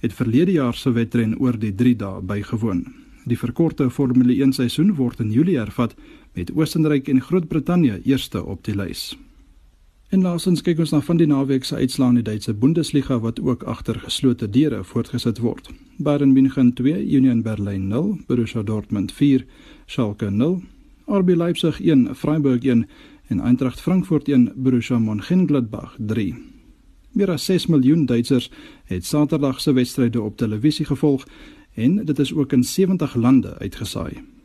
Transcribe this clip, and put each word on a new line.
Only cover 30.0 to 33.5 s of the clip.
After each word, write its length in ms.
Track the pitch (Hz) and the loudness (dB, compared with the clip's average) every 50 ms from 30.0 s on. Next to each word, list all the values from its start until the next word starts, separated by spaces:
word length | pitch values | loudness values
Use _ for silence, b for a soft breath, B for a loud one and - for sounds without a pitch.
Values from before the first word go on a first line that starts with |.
| 127 120 120 120 | 0 0 0 -2
op 160 | 104 107 101 | -4 -4 -4
televisie 480 | - 127 110 107 104 113 151 147 - 156 | -4 -4 -4 -4 0 0 0 0 0 -4
gevolg 400 | - 143 131 - 151 139 131 - B B B B B B B B B _ | -4 -2 0 2 0 0 0 -4 B B B B B B B B B _
en 320 | - 113 131 180 208 220 | -2 0 2 2 2 0
dit 140 | 156 147 139 | -2 -2 0
is 140 | 143 131 - | -2 -2 0
ook 200 | 160 139 - - | -4 -2 2 2
in 100 | 123 123 | 0 2
sewentig 520 | - - - 196 180 190 180 156 135 - | 0 0 0 2 2 2 -2 -2 -4 -2
lande 420 | 120 113 123 135 131 104 98 | 0 4 4 4 4 4 0